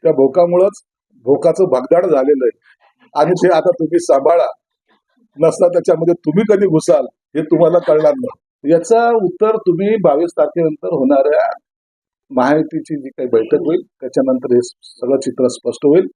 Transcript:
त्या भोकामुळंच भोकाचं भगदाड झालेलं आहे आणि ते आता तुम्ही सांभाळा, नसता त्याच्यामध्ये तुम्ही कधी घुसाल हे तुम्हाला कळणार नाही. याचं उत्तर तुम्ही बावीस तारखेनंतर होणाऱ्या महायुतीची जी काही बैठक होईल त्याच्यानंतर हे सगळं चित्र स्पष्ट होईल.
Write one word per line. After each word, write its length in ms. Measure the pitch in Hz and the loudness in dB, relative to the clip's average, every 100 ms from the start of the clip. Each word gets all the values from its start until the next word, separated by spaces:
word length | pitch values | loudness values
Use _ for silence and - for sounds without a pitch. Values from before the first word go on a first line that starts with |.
त्या 80 | 165 | 0
भोकामुळंच 680 | 143 135 135 175 175 196 202 _ _ _ _ | 2 2 2 2 2 0 -2 _ _ _ _
भोकाचं 400 | 123 139 170 160 | -2 0 0 0
भगदाड 420 | 185 127 131 170 180 | 0 0 0 0 2
झालेलं 400 | 147 135 143 123 | 0 2 0 0
आहे 140 | - _ _ _ _ _ - | -4 _ _ _ _ _ -2
आणि 100 | 156 | 0
ते 160 | 175 180 | 2 2
आता 220 | 165 160 | 2 0
तुम्ही 300 | 175 160 170 | -2 -2 -4
सांभाळा, 460 | - 143 139 170 135 - _ _ _ _ _ _ _ - | 0 0 2 2 0 -6 _ _ _ _ _ _ _ 0
नसता 260 | 160 160 175 | 0 2 0
त्याच्यामध्ये 460 | 175 165 160 165 | 2 0 0 0
तुम्ही 300 | 170 - 160 220 | 0 0 -2 2
कधी 180 | 202 196 | 2 2
घुसाल 380 | 156 - 151 123 | 0 0 -4 -4
हे 360 | _ _ 147 | _ _ -8
तुम्हाला 380 | 156 160 165 175 | -2 2 2 2
कळणार 340 | 170 156 156 135 | 2 2 2 -2
नाही. 540 | 123 - _ _ 139 | -6 -12 _ _ 0
याचं 420 | 165 165 226 233 | 0 2 2 2
उत्तर 440 | 226 185 - 214 220 | 0 -2 -2 -2 0
तुम्ही 380 | 185 165 202 220 | -2 -2 0 2
बावीस 360 | 170 143 175 | 2 0 -2
तारखेनंतर 560 | - 151 170 165 156 185 | -2 -2 0 -4 -4 -6
होणाऱ्या 640 | 165 131 143 143 151 - - _ _ _ _ _ _ _ | -2 0 2 2 0 -2 -6 _ _ _ _ _ _ _
महायुतीची 720 | 127 127 151 156 160 - 151 | -2 0 0 -2 -8 -10 -12
जी 80 | 135 | -12
काही 180 | - 127 | -10 -2
बैठक 340 | 113 113 147 - | -2 0 -2 -2
होईल 160 | 180 - _ | -4 -6 _
त्याच्यानंतर 540 | 131 - 131 131 131 123 | -8 -4 -2 -2 0 0
हे 60 | 123 _ | 0 _
सगळं 380 | - _ 123 135 | -20 _ -4 -2
चित्र 280 | 131 117 123 | -4 -4 -4
स्पष्ट 380 | - 117 - 147 | -2 -10 -2 2
होईल. 220 | 156 196 | 2 0